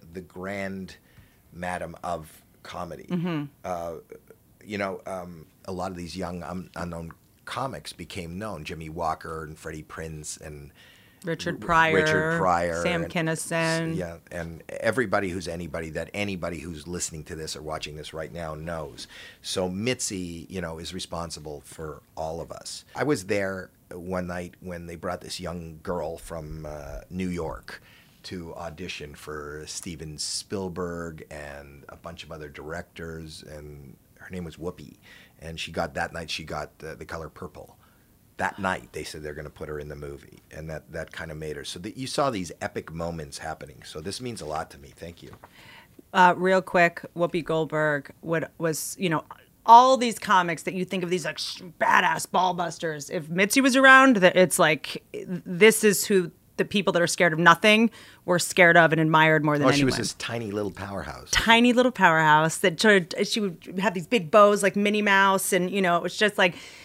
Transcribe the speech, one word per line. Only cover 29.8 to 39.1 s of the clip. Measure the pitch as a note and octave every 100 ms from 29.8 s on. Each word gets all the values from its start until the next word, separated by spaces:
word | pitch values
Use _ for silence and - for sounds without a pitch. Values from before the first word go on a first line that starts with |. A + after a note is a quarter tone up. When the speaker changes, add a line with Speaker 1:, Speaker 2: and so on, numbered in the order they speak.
| G2 D#2+ D#2 D2+
Speaker 1:
Spielberg | - - - G#2 F#2+ E2+ F2 E2+ E2+ D#2+ -
and | D2+ D2 C#2+ C#2+ C#2+ -
a | C#2+
bunch | - E2+
of | D2+
other | D#2+ D2+
directors, | C#2+ D2 E2+ - - E2 D#2+ D#2+ D#2
and | - D2+ D2 D2 C2+ - _ _
her | -
name | F#2 E2+
was | -
Whoopi. | E2+ - D2 - - - - _
And | D#2+ E2
she | -
got, | E2+ E2 C#2+
that | E2+
night | E2 E2
she | -
got, | D#2+ D#2 D2+ _
uh, | D#2 C2
The | D#2
Color | E2 D#2
Purple. | - F2 - - _ _ _ _ _ _ -
That | F#2+ -
night, | F#2+ E2 A#1+
they | D#2
said | D2+